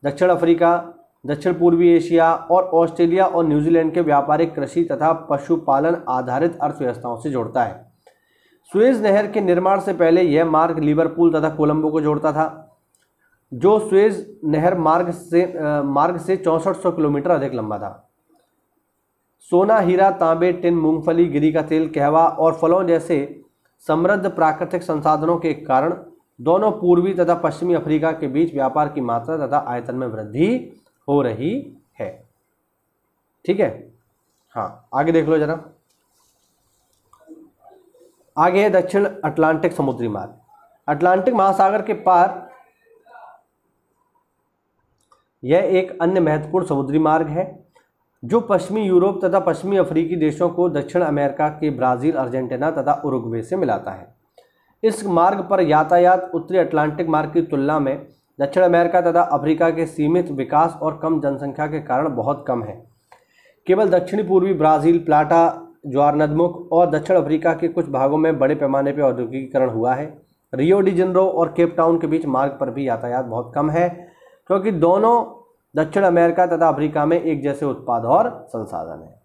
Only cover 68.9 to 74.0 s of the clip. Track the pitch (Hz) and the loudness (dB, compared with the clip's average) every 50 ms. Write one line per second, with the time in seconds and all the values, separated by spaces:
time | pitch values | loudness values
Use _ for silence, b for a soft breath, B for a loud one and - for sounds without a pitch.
68.9 | 139 147 147 131 123 120 123 113 127 135 135 131 - 139 131 127 113 113 113 123 | -2 0 0 0 0 -2 -6 -6 -6 -10 -10 -4 -2 0 0 0 -2 -2 -2 -2
69.9 | 127 131 147 151 - - _ _ _ _ _ _ - 131 139 165 185 202 196 185 | -2 -2 -4 -10 -12 -20 _ _ _ _ _ _ -4 -2 2 2 4 4 4 2
70.9 | 190 170 185 185 185 185 190 190 - - 170 165 165 - 170 165 175 - 160 165 | 2 0 0 0 2 2 2 2 2 0 -2 -2 0 0 0 0 2 0 2 2
71.9 | 170 165 165 156 156 160 160 147 131 127 135 143 139 - 135 131 117 139 139 131 | 2 0 0 -2 -2 -2 -2 -2 -2 0 0 -2 -2 -4 -6 -6 -4 -6 -4 -4
72.9 | 117 110 117 120 120 127 131 120 110 117 123 120 - 147 151 208 196 170 175 175 | -4 -4 -4 -6 -4 -4 -4 -4 -6 -8 -8 -6 -4 -4 -2 -2 0 0 -2 -2
73.9 | - - | -4 -8